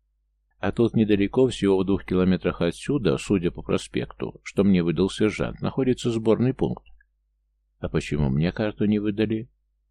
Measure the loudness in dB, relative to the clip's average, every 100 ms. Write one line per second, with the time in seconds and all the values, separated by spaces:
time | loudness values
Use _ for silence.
0 | _ _ _ _ _ _ -6 0 2 2
1 | 2 2 2 2 2 2 2 2 2 0
2 | 0 2 2 2 0 -2 -2 -4 -4 -2
3 | 0 -2 0 0 0 -4 -4 -4 -4 -6
4 | -6 -8 -10 -10 -8 0 4 4 2 2
5 | 0 0 -2 0 -6 -4 -6 -2 0 0
6 | -2 -2 2 2 2 0 -4 -4 -12 -20
7 | _ _ _ _ _ _ _ -10 -6 -4
8 | -4 -2 0 0 -2 -2 -4 -2 0 0
9 | 0 -2 -2 -2 -8 _ _ _ _